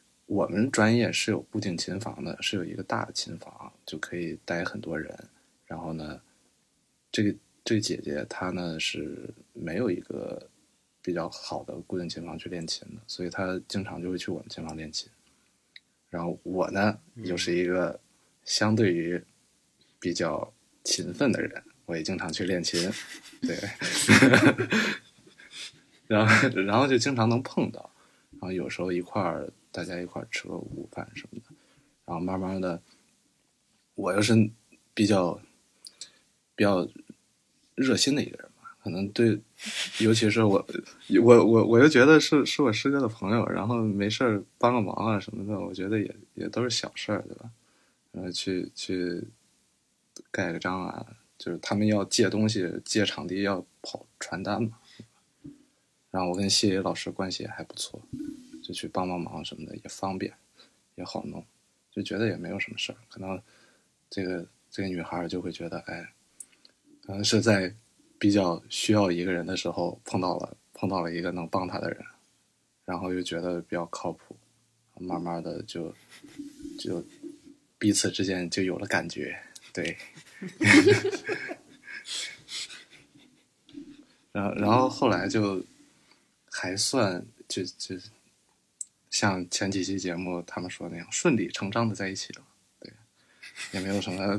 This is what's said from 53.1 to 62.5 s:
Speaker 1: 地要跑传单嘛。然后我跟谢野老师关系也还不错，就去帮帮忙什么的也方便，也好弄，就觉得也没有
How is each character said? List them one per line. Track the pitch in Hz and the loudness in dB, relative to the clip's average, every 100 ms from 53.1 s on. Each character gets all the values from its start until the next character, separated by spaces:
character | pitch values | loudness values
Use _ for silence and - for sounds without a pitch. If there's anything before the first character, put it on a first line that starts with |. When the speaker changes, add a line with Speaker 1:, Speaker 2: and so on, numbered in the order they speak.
| - 73 | -2 -6
Speaker 1:
地 | 95 | -2
要 | 98 95 87 _ | 0 -2 -6 _
跑 | - - - _ | -14 -14 -16 _
传 | - 85 | -10 -6
单 | 90 101 | -4 -2
嘛。 | 113 - _ - 113 _ _ _ - - _ _ _ _ _ | -2 -4 _ -20 -20 _ _ _ -20 -20 _ _ _ _ _
然 | 95 | -6
后 | 90 | -2
我 | |
跟 | 90 98 | 0 2
谢 | - 104 | 4 2
野 | 95 | 2
老 | 90 | -2
师 | 85 - | -4 -8
关 | - 95 | -6 -6
系 | 92 | -6
也 | - | -8
还 | - | -10
不 | - | -14
错， | - - - - - - - - - | -10 -12 -12 -14 -12 -12 -12 -18 -18
就 | - | -14
去 | - 87 | -10 -8
帮 | 92 92 | -6 -4
帮 | 90 | -4
忙 | 87 78 | -6 -10
什 | - | -12
么 | - - | -12 -14
的 | - | -14
也 | 120 | -16
方 | - 95 92 | -8 -6 -4
便， | 95 - _ _ - _ _ | -6 -10 _ _ -20 _ _
也 | - | -14
好 | 90 - - | -10 -8 -10
弄， | 82 - _ _ _ _ | -12 -14 _ _ _ _
就 | - | -8
觉 | 98 95 | -6 -2
得 | 113 | -2
也 | 87 | -2
没 | |
有 | 87 | -6